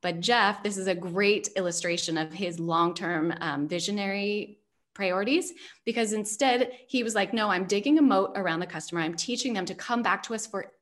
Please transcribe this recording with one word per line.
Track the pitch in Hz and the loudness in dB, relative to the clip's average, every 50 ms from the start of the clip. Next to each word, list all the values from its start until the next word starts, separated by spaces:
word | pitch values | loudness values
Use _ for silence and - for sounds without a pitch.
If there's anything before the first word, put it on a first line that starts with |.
But | - 180 170 170 | -2 -2 -4 -2
Jeff, | 170 226 240 240 208 196 208 208 - | 2 2 4 6 4 4 2 0 -4
this | 208 202 | -4 -4
is | 196 190 | -2 0
a | 190 185 | 0 -2
great | 175 175 180 170 190 202 202 214 196 - - - | -2 -2 -4 0 2 4 4 4 4 0 -4 -4
illustration | 196 185 175 165 - - 175 170 170 - - 165 | -2 -2 0 -2 -2 -2 -2 -2 -2 -2 -2 -2
of | 165 156 156 165 | -2 -2 -4 -4
his | 185 196 175 170 170 | -6 -4 -4 -4 -4
long-term, | 165 170 165 165 170 175 175 175 196 170 175 160 156 170 - - | -2 0 2 4 4 2 0 -2 -4 -2 0 0 0 0 -2 -2
um, | - 160 143 139 143 | -4 -4 -2 -2 -2
visionary | 151 180 175 170 - 202 208 202 196 196 202 202 202 208 208 - - 208 _ _ _ _ _ _ _ _ | -2 -2 -2 -2 -2 -2 -2 -2 -2 -2 -2 -2 -2 -2 -2 -4 -8 -12 _ _ _ _ _ _ _ _
priorities, | - 202 185 180 190 202 226 285 349 - - - - - - - _ _ | -4 -2 0 0 0 2 2 2 0 0 -2 -10 -16 -20 -20 -20 _ _
because | 226 233 233 233 208 214 | -2 0 0 0 0 0
instead | 214 220 208 - - 277 262 247 247 254 247 254 - - | -2 -2 -4 -2 0 2 4 4 4 2 0 -2 -14 -12
he | _ - 247 233 | _ -2 0 0
was | 226 220 | 0 0
like, | 214 196 196 - | 0 0 0 0
"No, | 226 214 208 | 0 2 2
I'm | 190 180 190 | 2 0 2
digging | 180 202 202 214 285 302 320 | 0 0 0 4 4 6 6
a | |
moat | 294 262 202 190 196 190 - | 8 6 6 4 2 2 -2
around | 196 190 175 160 165 | -2 -2 0 0 -2
the | 175 | -4
customer. | 170 - 160 - - 175 170 | -4 -6 -10 -8 -6 -4 -2
I'm | 160 160 170 | -2 -2 -2
teaching | 165 - - 240 233 - 262 233 | -4 -4 -4 -4 -4 -2 -2 -2
them | 196 180 | -2 -4
to | 170 185 | -4 -8
come | 170 - - 240 240 | -10 -4 -2 -2 0
back | 226 190 185 196 - | 2 0 0 0 -2
to | - 226 | -6 -6
us | 220 220 | -8 -6
for | - - 196 - - _ _ | -6 -6 -8 -8 -8 _ _